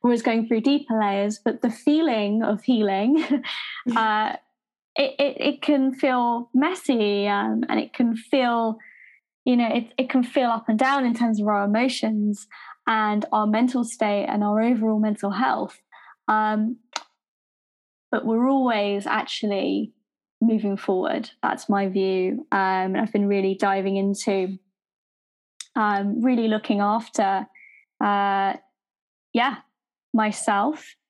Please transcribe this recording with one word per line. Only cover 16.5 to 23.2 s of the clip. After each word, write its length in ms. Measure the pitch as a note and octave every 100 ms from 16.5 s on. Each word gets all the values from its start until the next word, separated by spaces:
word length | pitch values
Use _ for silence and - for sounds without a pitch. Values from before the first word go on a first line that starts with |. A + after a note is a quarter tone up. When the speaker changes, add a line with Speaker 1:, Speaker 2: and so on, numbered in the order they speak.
| G#3+ A3 B3 _ - - _ _ _ _ _ _ _ _ _ _
Speaker 1:
but 160 | A3 A3
we're 220 | A3+ B3
always 560 | C4+ B3+ A3 G3+ G3+ G3+
actually 840 | A3 - - G#3 G3 F#3+ G3 A3 _ _ _ _ _
moving 340 | A3 A3 G3+ G3
forward. 540 | - F#3+ F#3 - A3 -
That's 240 | - - -
my 200 | G3+ G3
view. 580 | F#3+ F#3+ F#3 F#3 A3 -
Um, 460 | G3+ F#3+ F#3+ F#3 F#3+
I've 160 | A3
been 160 | G#3